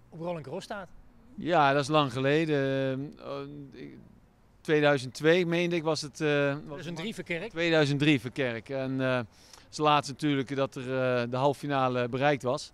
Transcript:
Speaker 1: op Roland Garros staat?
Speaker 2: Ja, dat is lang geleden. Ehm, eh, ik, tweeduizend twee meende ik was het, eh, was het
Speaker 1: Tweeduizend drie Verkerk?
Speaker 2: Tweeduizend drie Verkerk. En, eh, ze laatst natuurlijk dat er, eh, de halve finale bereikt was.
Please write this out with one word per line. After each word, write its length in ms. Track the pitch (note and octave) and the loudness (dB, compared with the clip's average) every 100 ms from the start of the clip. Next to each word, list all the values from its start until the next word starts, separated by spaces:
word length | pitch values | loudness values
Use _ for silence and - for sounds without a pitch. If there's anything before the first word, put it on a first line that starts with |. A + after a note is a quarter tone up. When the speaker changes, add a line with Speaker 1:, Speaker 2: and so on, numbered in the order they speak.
| - | -20
Speaker 1:
op 120 | E3 | -12
Roland 240 | E3 E3+ | -8 -8
Garros 200 | C3 E3+ | -8 -10
staat? 240 | - G#3 F3+ - - - - | -10 -12 -12 -18 -20 -20 -20
Speaker 2:
Ja, 380 | - D3+ E3 C#3+ | -8 0 4 6
dat 100 | C#3 | 4
is 60 | C3 | 4
lang 240 | D#3 C#3+ | 2 2
geleden. 460 | A#2+ C3+ D3+ E3 D3 C3+ C3+ C3+ | 0 2 2 2 0 0 0 -2
Ehm, 380 | C3 D3 B2 B2 | -4 -8 -12 -10
eh, 520 | C#3 C#3 D3 C#3 B2 | -10 -10 -14 -16 -16
ik, 160 | C#3+ B2+ A#2+ - - _ _ _ | -16 -18 -20 -20 -20 _ _ _
tweeduizend 540 | - D3+ D3 C#3+ B2+ | 0 4 6 4 0
twee 320 | - D3+ F3 E3+ | 0 4 4 2
meende 300 | E3+ F3 F3 | 0 0 -2
ik 60 | |
was 180 | D#3 D3+ | -2 -4
het, 200 | D3 - | -6 -4
eh, 80 | D#3 | 0
was 280 | D3 C#3+ C#3+ | 2 0 -2
het 60 | D#3 | -8
Speaker 1:
Tweeduizend 300 | C#3+ D3+ E3 | -12 -10 -8
drie 180 | G3 | -8
Verkerk? 360 | G3 F3 E3+ A3 | -8 -8 -8 -8
Speaker 2:
Tweeduizend 480 | D#3+ E3+ D#3+ C#3+ C#3+ | -2 2 4 4 4
drie 220 | D3+ C#3+ | 4 2
Verkerk. 480 | A#2+ B2 C3 A2+ - | 0 -4 -4 -4 -8
En, 320 | C3+ C3 C3 | -6 -4 -2
eh, 200 | C3 B2+ A2+ - - - - | 0 -2 -4 -12 -20 -20 -18
ze 140 | - | 0
laatst 280 | D3+ D3 C#3+ | 2 4 0
natuurlijk 460 | C3 D3+ C#3 B2+ C3+ | -4 0 0 -2 -2
dat 180 | C3+ | -4
er, 80 | - | -4
eh, 480 | B2+ C3 B2+ B2 A#2+ | -6 -2 0 0 0
de 60 | B2+ | 0
halve 220 | C#3+ C3+ | 0 0
finale 500 | C#3+ C#3 C3 B2+ B2 | -2 0 0 0 -2
bereikt 340 | B2 C#3+ D3 | 0 0 2
was. 300 | B2 C#3+ - | -2 -4 -6